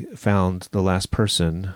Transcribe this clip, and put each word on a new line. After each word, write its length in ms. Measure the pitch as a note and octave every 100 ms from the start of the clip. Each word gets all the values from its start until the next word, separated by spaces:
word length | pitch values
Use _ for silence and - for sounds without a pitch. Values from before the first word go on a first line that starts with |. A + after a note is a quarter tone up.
| -
found 540 | - G#2 G2+ F#2 F2+ -
the 100 | G#2
last 280 | F#2+ F#2 -
person, 600 | - G#2 - E2 E2+ F#2+